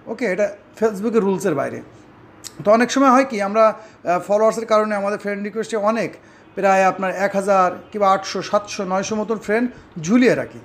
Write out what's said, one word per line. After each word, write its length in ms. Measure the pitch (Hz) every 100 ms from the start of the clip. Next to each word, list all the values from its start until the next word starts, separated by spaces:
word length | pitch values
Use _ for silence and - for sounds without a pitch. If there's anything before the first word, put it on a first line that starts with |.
| -
ওকে, 200 | 220 233
এটা 300 | 185 208 - - -
Facebook-এর 420 | 220 196 220 220
রুলসের 320 | 196 190 202
বাইরে। 260 | 139 123 117 - - - - - - - -
তো 60 | 156
অনেক 200 | 226 240
সময় 200 | 269 269
হয় 140 | 247
কি, 180 | 269 214
আমরা, 240 | 196 214 220
আহ, 520 | 208 - - - 175
ফলোয়ার্সের 460 | 175 208 220 220 226
কারণে 280 | 214 214
আমাদের 240 | 208 196 202
ফ্রেন্ড 260 | 202 202
রিকোয়েস্টে 320 | 202 220 214 226
অনেক, 380 | 202 233 165 - - - -
প্রায় 300 | - 196 190
আপনার 300 | 190 185 190 175
এক 200 | 196 196
হাজার 360 | 190 196 180 175 -
কিংবা 200 | 214 196
আটশো, 300 | 190 - 196
সাতশো, 420 | - 208 208 -
নয়শো 320 | 190 190 190 214
মতন 200 | 208 220
ফ্রেন্ড 340 | - 214 247 - - -
ঝুলিয়ে 320 | 156 247 247
রাখি। 240 | 147 113 117